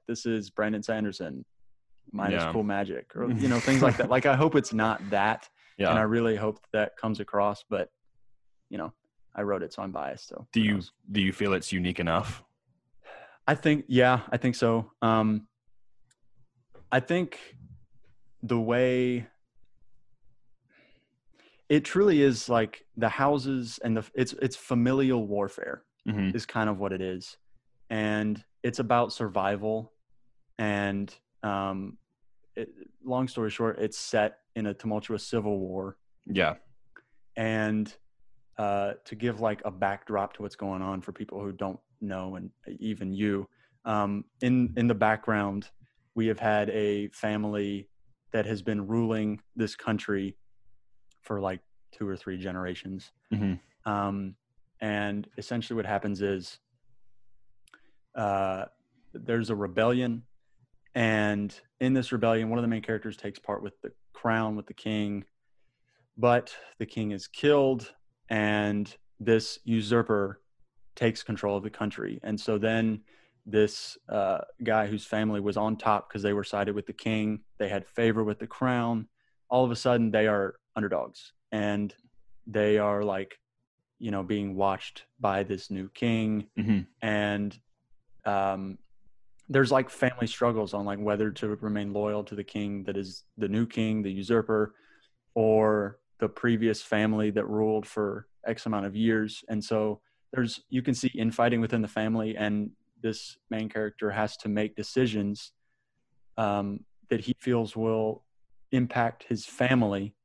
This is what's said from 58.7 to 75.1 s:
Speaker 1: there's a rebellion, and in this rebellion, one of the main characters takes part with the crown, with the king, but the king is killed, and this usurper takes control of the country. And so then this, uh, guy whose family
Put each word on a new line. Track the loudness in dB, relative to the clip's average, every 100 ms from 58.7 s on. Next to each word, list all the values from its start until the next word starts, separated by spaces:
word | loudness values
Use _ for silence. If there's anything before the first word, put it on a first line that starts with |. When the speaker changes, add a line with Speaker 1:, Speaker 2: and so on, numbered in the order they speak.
| _ _ _ -20
Speaker 1:
there's | -12 -2 -2 0
a | -2
rebellion, | -2 2 4 4 0 -2 -8 -20 _ _ _ _ _ 0
and | 2 4 2 0 -2 -8 -18 -4
in | 0
this | 2 0
rebellion, | 0 2 2 0
one | -2
of |
the | 0
main | -2
characters | -2 -4 -6 -10
takes | -12 -10
part | -8 -8
with | -8 -12
the | -14 -16 -20
crown, | -4 0 2 0 -4
with | -8
the |
king, | -10 -4 -2 -2 -4 -10 _ _ _ _ _ _ _ _ 0
but | 4 4 2 -10 -18 -10
the | -8
king | -4 -4
is | -4 -10
killed, | 0 4 6 4 2 -4 -18 _ _ -4
and | 0 2 2 2 0 -4 -10 _ -4
this | 2 4 2 -8 -2
usurper | -2 2 2 4 2 0 -4 _ _ _ _ -20 -2
takes | 0 0
control | -4 -4 -2 -2
of |
the | -4
country. | -6 -6 -4 -8 -8
And | -6 -6
so | -2 0
then | 2 2 0 -2 -8 _ _ _ 0
this, | 4 4 2 -14 -16 -6
uh, | -2 0 0 -4 -6
guy | 0 2 2
whose | -2
family | -4